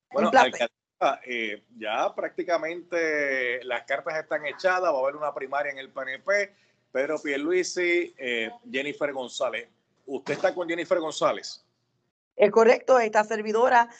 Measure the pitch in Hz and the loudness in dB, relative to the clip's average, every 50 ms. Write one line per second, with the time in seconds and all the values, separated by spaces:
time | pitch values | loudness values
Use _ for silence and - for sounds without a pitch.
0 | _ _ - 143 - - - 160 135 127 - - 120 - - _ _ _ _ - | _ _ -2 0 2 6 6 6 6 6 2 0 -2 -4 -4 _ _ _ _ 0
1 | 180 143 135 - - 127 123 117 113 107 104 104 _ _ 123 117 107 107 110 127 | 0 0 0 -2 -6 -6 -4 -4 -4 -4 -6 -10 _ _ -14 -10 -6 -4 -2 -2
2 | 160 202 - 202 175 160 - - 165 175 170 160 156 160 170 175 165 _ 180 170 | -2 -2 -4 -6 -8 -6 -6 -6 -2 -2 -2 -2 -2 -4 -8 -10 -8 _ -2 0
3 | 165 160 151 147 143 139 135 131 123 123 123 127 120 127 120 117 - - 135 143 | 0 0 0 0 0 0 0 0 0 -2 -2 -4 -4 -4 -4 -4 -2 -4 -4 -4
4 | - 170 156 156 151 - 160 151 151 143 131 - - 185 185 185 185 170 147 131 | -4 -4 -6 -6 -4 -4 -4 -4 -4 -6 -6 -2 0 0 2 2 2 0 2 2
5 | 131 139 143 151 151 147 143 143 135 131 139 143 147 143 135 135 135 131 _ 135 | 0 -2 -2 -4 -6 -6 -6 -6 -6 -4 -4 -4 -4 -4 -8 -10 -14 -12 _ -10
6 | 131 131 131 131 _ 190 202 202 196 196 _ _ _ _ _ _ _ _ - 131 | -10 -8 -10 -8 _ -2 0 0 -2 -4 _ _ _ _ _ _ _ _ -2 -2
7 | 139 147 156 147 - 147 139 139 147 165 185 185 170 - - 180 180 175 175 175 | 0 0 -2 -4 -4 -4 -4 -2 -2 0 0 0 0 -2 -2 -2 0 2 2 0
8 | 170 170 - - 135 123 120 117 113 110 107 - - 120 117 131 139 147 143 - | 0 -4 -8 -8 -6 -4 -2 -2 -4 -6 -8 -12 -12 -6 -6 -4 -4 -6 -4 -4
9 | 156 143 135 135 123 117 - - 135 123 107 113 120 - _ _ _ _ _ _ | -4 -4 -4 -6 -8 -8 -6 -4 -4 -4 -4 -6 -10 -12 _ _ _ _ _ _
10 | _ - 139 123 - - 139 - - 185 156 180 175 160 170 175 165 - 190 180 | _ -10 -10 -8 -4 -6 -2 0 0 0 0 -2 -4 -4 -4 -4 0 0 0 0
11 | 156 156 143 - 170 139 110 98 - - - - _ _ _ _ _ _ _ _ | 0 -2 -2 0 0 0 0 -2 -8 -14 -16 -18 _ _ _ _ _ _ _ _
12 | _ _ _ _ _ _ _ - 208 208 202 226 226 226 262 - - - 262 247 | _ _ _ _ _ _ _ 4 4 6 6 6 6 6 6 4 4 4 6 6
13 | 226 208 214 214 214 214 226 214 208 220 208 226 247 262 254 233 233 233 - | 4 4 2 2 2 2 -2 -4 -2 -2 2 2 4 6 6 4 4 2 -4